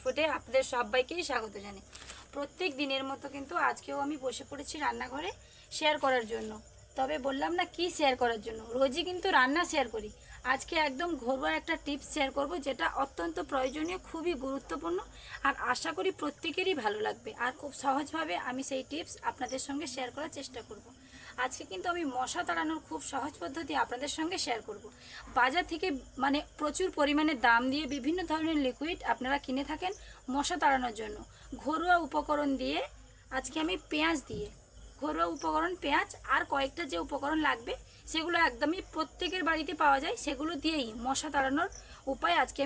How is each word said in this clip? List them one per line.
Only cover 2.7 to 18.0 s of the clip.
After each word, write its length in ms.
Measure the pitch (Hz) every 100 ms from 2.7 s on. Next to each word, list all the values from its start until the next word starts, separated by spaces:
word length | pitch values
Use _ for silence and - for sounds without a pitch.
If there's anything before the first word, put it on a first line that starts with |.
| 262
দিনের 240 | 285 269 269
মতো 160 | 269 277
কিন্তু 200 | 277 277 349 277
আজকেও 300 | - - 277 285
আমি 100 | 302
বসে 200 | 262 - 277
পড়েছি 240 | 285 - 320
রান্নাঘরে 460 | 269 233 254 269 349 - - - - -
শেয়ার 200 | 302 302
করার 200 | 277 254 214
জন্য। 180 | 226 220 214 - - - -
তবে 180 | 262 302 262
বললাম 260 | 269 311 349
না 60 | 339
কি 100 | - 349 -
শেয়ার 160 | 285 254
করার 180 | 240 233 220
জন্য, 140 | 220 220 240
রোজই 260 | 269 277 349
কিন্তু 180 | 359 381 320
রান্না 240 | 254 302 339
শেয়ার 160 | 311 285
করি। 160 | 226 214 - - - 247
আজকে 220 | 269 - 339 302
একদম 240 | 262 349 294
ঘরোয়া 280 | 233 269 302 311
একটা 140 | 311 311
টিপস 240 | - 285 -
শেয়ার 160 | 311 269 277
করব, 160 | 277 349 269
যেটা 200 | 247 320 -
অত্যন্ত 320 | 277 - 339 320 302
প্রয়োজনীয়, 480 | 277 262 302 311 370 -
খুবই 260 | 330 330 294
গুরুত্বপূর্ণ, 540 | 269 269 - 311 320 359 440 - - - 269
আর 80 | 269 220
আশা 180 | 247 320 320
করি 140 | 381 -
প্রত্যেকেরই 540 | 294 - 339 302 370 370
ভালো 160 | 214 202 214
লাগবে। 240 | 202 - -
আর 80 | 247 -
খুব 100 | 294 -
সহজভাবে 520 | 277 269